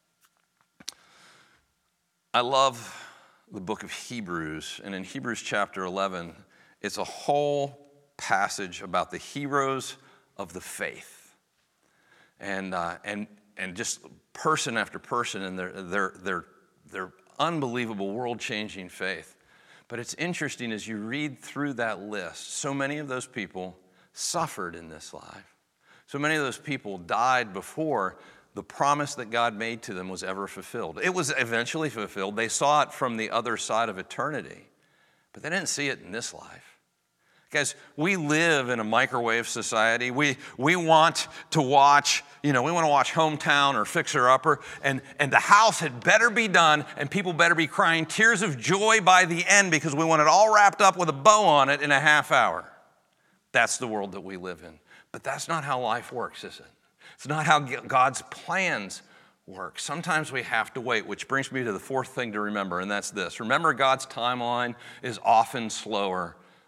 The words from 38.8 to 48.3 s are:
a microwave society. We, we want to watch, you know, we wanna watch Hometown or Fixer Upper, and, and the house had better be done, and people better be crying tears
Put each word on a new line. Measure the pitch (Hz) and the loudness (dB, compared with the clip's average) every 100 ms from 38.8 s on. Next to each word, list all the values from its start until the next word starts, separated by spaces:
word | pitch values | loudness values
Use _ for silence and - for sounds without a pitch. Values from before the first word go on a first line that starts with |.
a | |
microwave | 107 117 131 123 117 117 113 | 2 2 2 0 0 0 -2
society. | 117 104 113 113 117 123 | -6 -2 2 4 2 -2
We, | 123 147 - - - | 0 0 -2 -8 -2
we | 208 | 0
want | 180 160 160 160 - - - - | 2 4 6 6 2 -8 -12 -2
to | 160 | 0
watch, | 131 143 143 143 - - - - | 4 6 8 6 4 -2 -4 -4
you | 143 | 0
know, | 131 | 2
we | 143 | 2
wanna | 175 160 | 2 4
watch | 139 123 | 4 2
Hometown | 170 156 151 165 143 139 | 2 2 2 2 4 4
or | 120 | 2
Fixer | 101 170 - 143 123 | 0 -2 0 4 6
Upper, | 131 160 139 - - | 6 4 0 -4 -4
and, | 139 131 - - | -2 -2 -6 -4
and | 139 | 4
the | 127 | 4
house | - 208 226 - | 8 8 8 4
had | 156 123 | -4 -2
better | 165 214 233 | 4 6 4
be | 220 220 | 2 2
done, | 180 160 151 143 - | 6 6 4 0 -8
and | 139 | -4
people | - 180 | -4 -2
better | 160 170 | 2 4
be | 165 160 | 4 0
crying | - 175 165 | 2 2 2
tears | 160 - 226 | 0 2 4